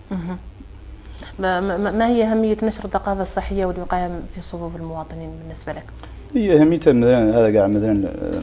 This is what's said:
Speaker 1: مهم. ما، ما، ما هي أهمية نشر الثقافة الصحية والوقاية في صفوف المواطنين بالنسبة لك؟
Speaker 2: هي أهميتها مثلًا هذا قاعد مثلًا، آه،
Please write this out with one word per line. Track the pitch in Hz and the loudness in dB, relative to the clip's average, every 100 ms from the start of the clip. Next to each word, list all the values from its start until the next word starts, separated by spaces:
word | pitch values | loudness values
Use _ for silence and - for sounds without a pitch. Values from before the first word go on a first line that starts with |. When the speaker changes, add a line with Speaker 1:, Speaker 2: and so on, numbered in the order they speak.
| - | -10
Speaker 1:
مهم. | 190 170 185 - - - - - - - - - - | -8 -6 -8 -12 -18 -18 -18 -18 -18 -16 -16 -14 -4
ما، | 190 180 | -2 0
ما، | 196 180 202 | 0 0 0
ما | 208 226 | 2 2
هي | 240 | 4
أهمية | 220 220 220 214 | 2 2 2 0
نشر | 220 214 | -2 -4
الثقافة | 202 196 202 196 | -4 -4 -2 -2
الصحية | 180 - - 196 185 | -2 -4 -4 -2 -2
والوقاية | 180 180 180 180 175 - | -2 -2 -2 -2 -6 -10
في | 180 | -12
صفوف | - 170 170 170 | -12 -10 -8 -10
المواطنين | 165 160 156 165 160 160 | -10 -10 -12 -12 -12 -12
بالنسبة | 160 160 - | -14 -12 -12
لك؟ | 156 - - - - - | -12 -14 -16 -16 -16 -4
Speaker 2:
هي | 262 208 156 | 0 4 6
أهميتها | 156 170 156 | 6 4 6
مثلًا | 123 120 123 110 | 6 6 6 6
هذا | 117 110 104 | 6 6 6
قاعد | 98 | 4
مثلًا، | 104 110 104 92 | 4 2 0 0
آه، | - - 87 | -4 -6 -4